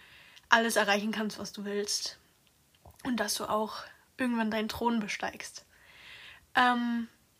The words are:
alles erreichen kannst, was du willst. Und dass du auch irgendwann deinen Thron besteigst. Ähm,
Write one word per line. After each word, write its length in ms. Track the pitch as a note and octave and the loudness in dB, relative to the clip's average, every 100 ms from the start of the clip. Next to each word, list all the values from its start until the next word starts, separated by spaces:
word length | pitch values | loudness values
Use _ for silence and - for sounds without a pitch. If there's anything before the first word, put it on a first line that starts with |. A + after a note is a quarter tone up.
| - - - - - | -20 -20 -20 -6 4
alles 280 | A#3 A3+ A3 | 4 4 2
erreichen 340 | G3+ G3+ G#3+ | 4 2 0
kannst, 260 | G3+ G#3+ - | -2 -4 -6
was 140 | G#3 | -10
du 100 | G#3 | -10
willst. 540 | G3+ G3+ D3 - - - _ _ _ _ _ _ - - | -6 -6 -2 -4 -4 -10 _ _ _ _ _ _ -20 -10
Und 160 | C4+ A3 | -4 -2
dass 160 | G#3 - | -2 -2
du 100 | - | 0
auch 380 | G#3+ G#3+ - - - _ - | 0 -2 -6 -12 -18 _ -4
irgendwann 320 | B3+ A#3 A3 | 0 0 0
deinen 200 | A3 A3 | 0 -2
Thron 300 | - A#3 A#3 | 0 2 2
besteigst. 640 | G#3 - - - - - - - - - - - - - _ B3+ | 0 -4 -6 -8 -14 -16 -20 -20 -20 -20 -20 -20 -20 -20 _ 4
Ähm, 520 | B3 B3 A#3+ A#3 A3+ _ _ | 6 4 0 -2 -4 _ _